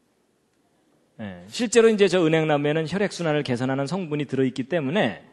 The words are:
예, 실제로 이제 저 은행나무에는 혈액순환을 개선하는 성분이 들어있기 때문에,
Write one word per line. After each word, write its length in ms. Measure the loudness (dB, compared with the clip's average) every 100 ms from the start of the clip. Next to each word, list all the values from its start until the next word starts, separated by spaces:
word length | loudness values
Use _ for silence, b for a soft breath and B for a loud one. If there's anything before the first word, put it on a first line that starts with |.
| _ _ _ _ _ _ _ _ _ _ _ -14
예, 240 | -14 -14 -14
실제로 400 | -8 0 4 6
이제 200 | 6 4
저 160 | 4
은행나무에는 640 | 4 2 2 2 0 -2 -2
혈액순환을 540 | -2 -4 -2 -2 -2
개선하는 440 | -2 -2 -2 -2 -4
성분이 380 | -4 -4 -6 -4
들어있기 380 | 0 -2 -2
때문에, 580 | -4 -4 -2 0 -2 -4 -16